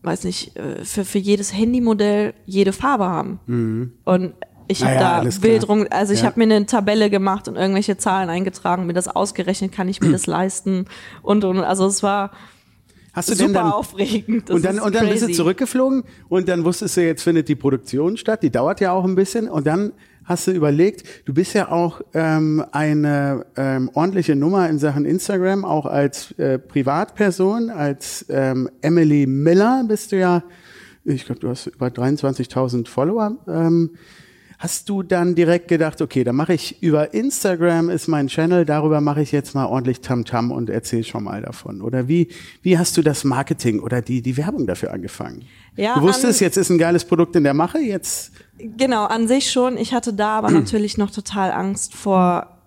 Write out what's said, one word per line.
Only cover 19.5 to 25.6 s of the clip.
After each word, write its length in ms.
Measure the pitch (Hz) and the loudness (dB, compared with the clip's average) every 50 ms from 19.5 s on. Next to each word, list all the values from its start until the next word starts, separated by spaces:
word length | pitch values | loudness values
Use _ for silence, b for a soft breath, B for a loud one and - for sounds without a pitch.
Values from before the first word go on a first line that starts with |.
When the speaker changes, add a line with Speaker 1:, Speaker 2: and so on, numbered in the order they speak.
| - 156 139 | -4 -2 0
Speaker 2:
dann 260 | 151 156 185 208 202 - b b b b b b | 0 0 0 -2 -4 -6 b b b b b b
hast 220 | - 175 170 - | -4 -4 -2 0
du 60 | - | 0
überlegt, 520 | 185 175 151 147 143 147 175 208 208 - B B B B B | 0 2 2 2 4 4 4 2 2 -2 B B B B B
du 80 | - 139 | -2 0
bist 220 | 143 185 - - | 0 0 0 0
ja 140 | 214 185 - | -2 -2 0
auch, 300 | - 170 170 170 165 - - _ _ | 0 0 0 0 -4 -6 -16 _ _
ähm, 500 | 160 160 160 156 156 156 156 151 156 - - | -2 0 2 2 2 2 2 0 -2 -2 -2
eine, 760 | - 143 151 151 151 151 147 147 147 143 139 139 139 123 - _ _ | -2 -2 0 2 2 2 2 2 0 0 0 -2 -2 -4 -6 _ _
ähm, 320 | - 135 135 135 131 127 123 - | -4 -2 -2 0 -2 -2 -2 0
ordentliche 400 | 147 160 185 190 190 165 160 151 | 0 0 0 0 0 0 2 2
Nummer 340 | 139 143 160 190 196 180 160 | 2 2 2 2 2 2 2
in 80 | 156 | 0
Sachen 260 | 147 143 151 135 147 143 | 0 0 0 0 0 0
Instagram, 600 | 143 156 190 - - 208 185 180 185 196 196 | 0 0 -2 -2 -2 -2 0 2 0 0 0